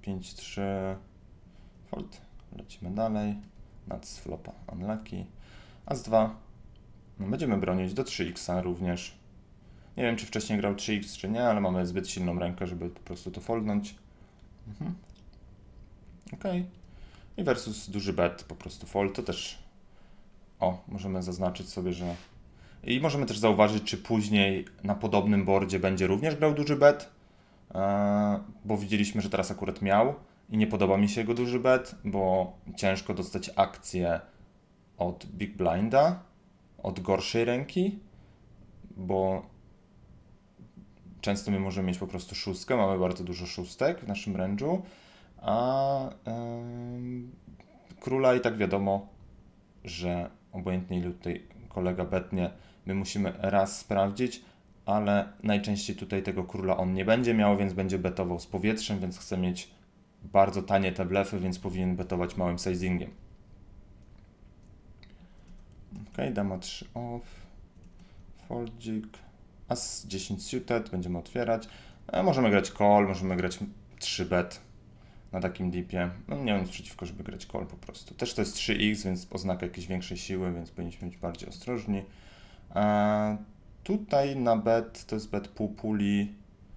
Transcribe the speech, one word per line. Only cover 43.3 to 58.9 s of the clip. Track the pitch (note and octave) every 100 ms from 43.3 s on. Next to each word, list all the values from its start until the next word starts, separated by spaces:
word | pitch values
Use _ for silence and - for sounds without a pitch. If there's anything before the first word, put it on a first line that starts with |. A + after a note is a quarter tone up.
| F2 F2+
szóstek | - F2+ - C3+ F3
w | -
naszym | G2 -
range'u, | F#2 F#2 G2+ C#3 F#3 F#3 - - - - -
a, | - G#2+ B2 C3+ C#3 C#3 C3 -
em, | - A#2 A#2 A#2+ A#2+ A#2+ A#2+ B2 B2 B2 B2 - - - - - - -
króla | - C3 C3
i | B2
tak | A#2 G#2+
wiadomo, | G2 G2 G2 G2 G2+ - - - - - _ -
że | - E2+ F2+ F2 F2 - -
obojętnie | F#2+ F#2 F#2 F2+ F2+
ilu | F2
tutaj | F2 F2 E2+ - - -
kolega | - F3+ F#3
betnie, | F#3 F#3+ - F#3+ F2 - - - -
my |
musimy | G2 F#2 G2+ F#2+ -
raz | F#2+ G2 G2 -
sprawdzić, | - G2 G2 G2+ B2 - - - - - -
ale | G#2 G#2 G2+ G2 -
najczęściej | G#2+ G#2 G2+ G2+ - G2
tutaj | G#2 G2
tego | F#2+ F#2
króla | F2+ G2 F#2+ F#2
on | F#2
nie | F#2+
będzie | F#2+ A#2 A#2+
miał, | A2 G#2 G2+
więc | G2
będzie | F#2 F#2+ F#2+
betował | F2+ F2+ F2+ E2+
z | -
powietrzem, | G2 G#2 A2 -